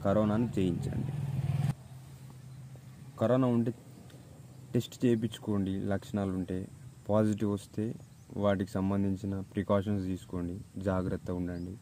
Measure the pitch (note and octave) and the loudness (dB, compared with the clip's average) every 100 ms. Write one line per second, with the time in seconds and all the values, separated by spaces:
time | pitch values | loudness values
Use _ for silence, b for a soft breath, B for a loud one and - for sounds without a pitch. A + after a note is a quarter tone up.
0 | G2+ G2 G#2+ G#2+ A#2+ G#2+ F#2 E2+ - - | 4 4 4 4 2 2 2 2 -2 -2
1 | - - - - - - - - - - | -2 -2 -2 -2 0 0 0 -2 -8 -18
2 | - - - - - - - - - - | -18 -18 -16 -16 -16 -16 -16 -16 -16 -16
3 | - - A2 B2+ B2+ A#2+ A#2+ A#2 - - | -16 0 4 6 6 4 2 -2 -12 -20
4 | - - - - - - - B2 - - | -18 -20 -20 -20 -20 -20 -2 -2 0 0
5 | B2+ A#2 A2+ - - G#2 F#2+ F#2+ G2+ G2 | 4 4 2 -4 -2 0 2 0 0 -2
6 | - G#2+ G2 F#2 F2+ F#2 G2 - - - | 0 -2 0 0 -2 -4 -6 -12 -18 -18
7 | - G#2 G#2+ G#2 G#2 G2+ - - A2 - | 2 4 6 4 0 0 -4 -4 -4 -4
8 | - - - - G2+ G2 F#2+ G2 F#2+ G2+ | -12 -20 -10 0 2 4 0 0 2 2
9 | G2 F#2+ G2+ G2 F#2+ - F#2+ G2+ G2 G#2 | 2 0 -2 -4 -4 -4 2 2 2 0
10 | F#2 F#2 - F#2 F2 F#2 G2+ G2+ F#2+ F#2 | 0 -4 -6 -6 -4 -6 -10 -4 0 0
11 | F#2 F#2 - F2+ F2+ F2 F2+ G#2+ | 0 -4 -4 -4 -2 -4 -8 -10